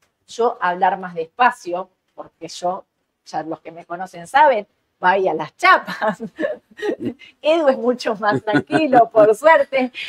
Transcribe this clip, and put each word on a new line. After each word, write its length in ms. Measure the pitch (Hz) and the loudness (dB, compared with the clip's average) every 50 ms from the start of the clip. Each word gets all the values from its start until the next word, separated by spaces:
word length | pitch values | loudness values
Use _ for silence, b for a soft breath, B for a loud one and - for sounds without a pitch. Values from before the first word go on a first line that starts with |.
| _ _ _ _ _ _ | _ _ _ _ _ _
yo 300 | - 233 226 240 - - | -4 -2 -2 -2 -2 -2
hablar 360 | 180 180 180 185 190 185 190 185 | -4 -4 -2 0 0 0 0 -2
más 160 | 190 175 175 | -6 -10 -10
despacio, 720 | 170 160 - _ - 254 - - - - 175 175 - 196 - _ _ _ _ _ | -10 -10 -10 _ 0 0 0 0 -2 -8 -8 -8 -8 -8 -12 _ _ _ _ _
porque 320 | - 156 151 _ _ 165 160 | -20 -20 -20 _ _ -18 -18
yo, 360 | - - 175 175 185 - - _ _ _ _ _ _ _ _ | -12 -8 -6 -6 -6 -6 -12 _ _ _ _ _ _ _ _
ya 180 | - - 156 | -12 -10 -10
los 180 | 151 160 156 - | -8 -10 -12 -12
que 120 | _ 156 | _ -18
me 140 | 165 170 170 | -20 -20 -18
conocen 400 | - 170 180 190 180 - 170 170 | -16 -14 -14 -14 -14 -14 -18 -14
saben, 400 | - - 277 311 285 247 208 202 - _ _ _ _ _ _ | -2 2 4 4 4 4 2 -4 -8 _ _ _ _ _ _
voy 260 | - 180 196 202 190 | 0 0 2 2 0
a 60 | 175 156 | 0 -2
las 220 | 165 151 - - | -2 -6 -10 -6
chapas. 680 | _ 359 370 359 302 220 190 - - 214 214 190 - 226 - - - - 622 - - _ _ _ | _ 4 4 4 4 2 -4 -8 -4 -4 -4 -4 -4 -10 -14 -8 -8 -8 -6 -8 -10 _ _ _
<laughs> 680 | - 415 403 - - - - - - - - _ _ | -8 -6 -6 -6 -6 -8 -10 -10 -10 -18 -20 _ _
Edu 260 | - 302 330 339 302 269 | 0 0 2 4 2 2
es 100 | 220 220 | 0 2
mucho 360 | 226 247 247 - - 269 214 | -2 -2 -2 -2 -4 -6 -4
más 260 | 185 220 208 - - | -2 -2 -2 -2 0
tranquilo, 680 | - - - 294 381 - 302 302 311 269 254 240 233 233 | -2 0 -2 -2 0 0 0 0 2 4 4 4 4 4
por 240 | - 220 208 214 214 | 4 4 4 6 4
suerte. 560 | - 285 320 330 285 269 - 269 262 254 247 B B B | 4 4 4 4 4 2 0 -2 -2 -2 -2 B B B